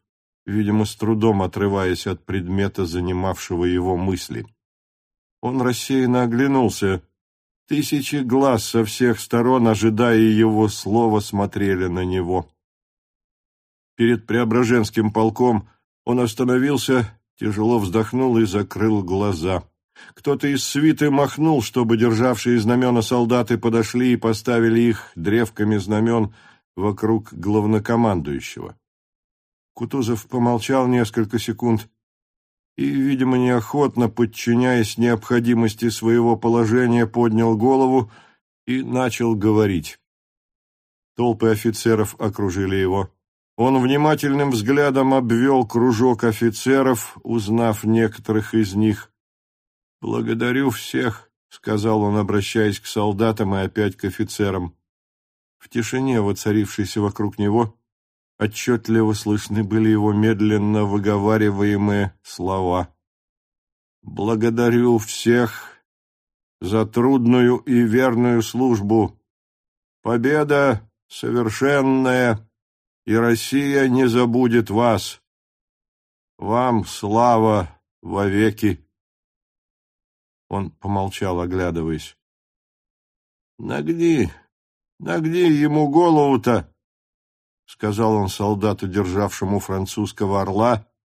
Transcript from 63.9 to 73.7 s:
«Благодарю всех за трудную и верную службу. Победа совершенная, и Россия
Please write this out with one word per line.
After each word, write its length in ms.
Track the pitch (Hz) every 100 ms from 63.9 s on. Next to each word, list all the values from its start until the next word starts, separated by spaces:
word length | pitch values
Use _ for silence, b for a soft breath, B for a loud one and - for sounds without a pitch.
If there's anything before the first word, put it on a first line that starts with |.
| _
«Благодарю 960 | - - 101 113 117 117 120 120 120 117
всех 840 | 110 - 113 120 120 - - - _ _ _ _ _ _ _ _
за 240 | 90 110 107
трудную 720 | 127 123 139 117 123 123 123
и 240 | - 120
верную 600 | 117 117 131 117 123 120
службу. 760 | 107 117 131 113 101 113 98 - _ _ _ _ _ _ _ _
Победа 880 | 113 117 123 151 151 143 139 107 - _ _
совершенная, 1400 | - 123 120 110 104 135 143 135 131 131 127 123 110 - _ _ _ _ _ -
и 100 | 110
Россия 720 | 117 113 - 135 143